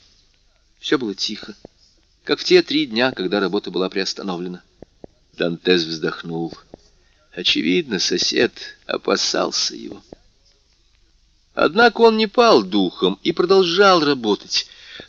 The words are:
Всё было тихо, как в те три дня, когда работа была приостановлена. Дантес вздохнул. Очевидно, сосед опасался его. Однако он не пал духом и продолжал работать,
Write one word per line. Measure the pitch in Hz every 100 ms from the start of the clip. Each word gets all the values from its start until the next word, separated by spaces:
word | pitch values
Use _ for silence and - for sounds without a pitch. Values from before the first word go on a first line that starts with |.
| - _ _ _ _ _ _ _
Всё | - 147
было | 117 98
тихо, | - 107 - 104 - _ _ _ _ _
как | - -
в |
те | - 180
три | - 143 147
дня, | 110 131
когда | 127 92 101
работа | 95 101 98
была | 90 92
приостановлена. | 98 95 - 98 87 90 90 _ _ - _ - _ _ -
Дантес | 85 85 - 90 80
вздохнул. | 80 80 80 85 82 82 - _ - _ _ _ _ _
Очевидно, | - 92 - - 180 147 92
сосед | - 90 - - 120 - - - -
опасался | - - 98 - - 170 - - 123
его. | 113 - - - _ _ _ _ _ _ _ _ _ _ _ _ _ -
Однако | 127 175 240 -
он | 226 220
не | 214
пал | - 233 160
духом | 95 101 92 - 92 98
и | -
продолжал | 165 175 190 180 175 202 180 147
работать, | 135 110 101 - - - - - -